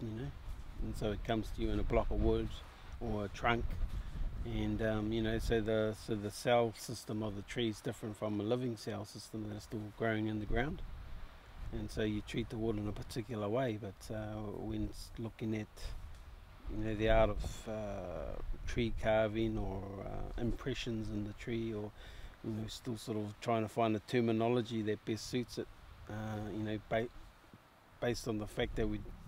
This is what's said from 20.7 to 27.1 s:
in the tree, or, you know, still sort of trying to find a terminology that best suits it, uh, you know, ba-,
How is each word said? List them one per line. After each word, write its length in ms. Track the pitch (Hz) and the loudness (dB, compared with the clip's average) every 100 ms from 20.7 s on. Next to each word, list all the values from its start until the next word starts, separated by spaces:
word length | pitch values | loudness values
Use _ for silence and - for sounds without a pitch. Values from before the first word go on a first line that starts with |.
| 120 - 113 107 | -2 -2 -2 -2
in 160 | 107 | -2
the 80 | 104 | -4
tree, 380 | 104 - 117 113 | -6 -4 -2 -2
or, 180 | 107 104 - - - - - | -2 -6 -8 -14 -12 -12 -8
you 60 | 113 | -4
know, 160 | 110 110 | -2 -4
still 300 | - - 110 | -6 -4 -4
sort 200 | - 107 | -2 -2
of 240 | 104 104 | -2 -4
trying 220 | - 117 | 2 2
to 60 | 104 | 2
find 260 | - 113 | 4 4
a 60 | 107 | 4
terminology 800 | - 127 117 110 113 123 113 113 | 2 4 6 6 4 4 2 0
that 200 | 104 104 | 0 0
best 260 | - 110 - | 0 -2 -2
suits 260 | 127 117 - | -2 -2 -4
it, 100 | - - - - - | -6 -8 -18 -16 -8
uh, 400 | 107 107 107 107 | -6 -4 -4 -4
you 100 | 98 | -2
know, 160 | 107 107 - | -2 -2 2
ba-, 180 | 113 113 | 2 2